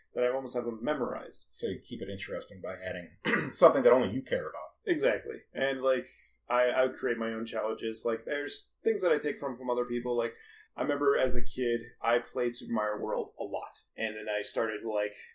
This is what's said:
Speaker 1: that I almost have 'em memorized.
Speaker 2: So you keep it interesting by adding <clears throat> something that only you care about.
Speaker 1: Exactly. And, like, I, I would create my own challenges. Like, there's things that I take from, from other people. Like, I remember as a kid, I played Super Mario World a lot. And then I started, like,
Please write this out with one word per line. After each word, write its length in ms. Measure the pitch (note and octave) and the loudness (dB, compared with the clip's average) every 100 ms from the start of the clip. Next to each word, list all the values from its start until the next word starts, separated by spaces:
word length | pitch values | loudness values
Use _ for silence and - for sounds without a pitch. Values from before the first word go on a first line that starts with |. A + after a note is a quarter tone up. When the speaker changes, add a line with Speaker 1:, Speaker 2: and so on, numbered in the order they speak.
| _ | _
Speaker 1:
that 100 | B2 | 0
I 60 | B2 | 2
almost 240 | C3 B2+ B2 | 0 -2 -4
have 120 | A#2 | -4
'em 160 | A2 | -4
memorized. 600 | B2+ D3 A#2 - - - - | -2 -2 -2 -4 -10 -16 -18
Speaker 2:
So 200 | - A2 | -8 -6
you 120 | F#2 | -6
keep 220 | - B2 | -8 -10
it 80 | F#2+ | -8
interesting 520 | G2 - F2+ - F#2+ | -8 -8 -8 -10 -12
by 140 | F#2 F#2 | -10 -8
adding 320 | F#2 F2+ F2 - | -8 -8 -10 -8
<clears throat> 280 | - - C#3+ | -2 -2 -2
something 300 | - E3 C#3 | 6 8 8
that 100 | A#2+ | 6
only 160 | B2+ G2+ | 6 4
you 100 | B2 | -2
care 280 | - G2+ - | -4 -4 -4
about. 260 | - - - G#3 | -10 -14 -10 -2
Speaker 1:
Exactly. 520 | D#3 C3 - - - - | 2 2 0 -4 -12 -12
And, 280 | - C3+ C3 | -4 -2 0
like, 260 | C3 C3 - - - _ _ | 2 0 -2 -16 -20 _ _
I, 140 | B2 B2 | 2 2
I 200 | B2+ C3 | 2 0
would 120 | - | 0
create 200 | C3 A2+ | -2 -2
my 140 | A2+ | -2
own 120 | A2+ A2+ | -4 -6
challenges. 580 | A2 A2 A2 A2+ A2 A#2 | -4 -4 -4 -6 -4 -4
Like, 200 | A2+ - | -4 -4
there's 480 | C#3+ C#3+ - - _ | -6 -6 -8 -12 _
things 180 | A3+ G3+ | -2 0
that 100 | F3 | 2
I 40 | D3+ | 2
take 220 | D3 C3 | 0 -6
from, 160 | C#3 A#2+ | -6 -6
from 140 | B2+ | -4
other 160 | B2 A#2+ | -2 -2
people. 320 | A#2+ B2 A#2+ | -4 -2 -2
Like, 160 | A2+ - - - - - | -2 -6 -20 -20 -20 -6
I 60 | |
remember 360 | C#3 C#3 C#3+ C3+ | -4 0 2 2
as 180 | C3 B2 | 8 10
a 60 | |
kid, 400 | - - A#2+ A#2 A#2 - | 10 8 0 0 -4 -4
I 180 | A#2 A#2+ | 0 0
played 340 | - C3 B2 A#2+ | 0 -2 -2 -4
Super 180 | A#2 | -4
Mario 280 | A#2 G#2+ G#2 | -2 -2 -4
World 300 | G#2+ G#2 G#2 - | -4 -4 -6 -8
a 40 | |
lot. 280 | G#2 F#2+ - - - - | -8 -8 -8 -16 -20 -8
And 200 | A2 G#2+ | -6 -6
then 120 | G#2+ | -6
I 140 | G#2+ | -4
started, 420 | G#2 B2+ A2+ G#2+ | -4 -2 -2 -4
like, 300 | A2+ G#2+ G#2 - - | -4 -2 -2 -6 -18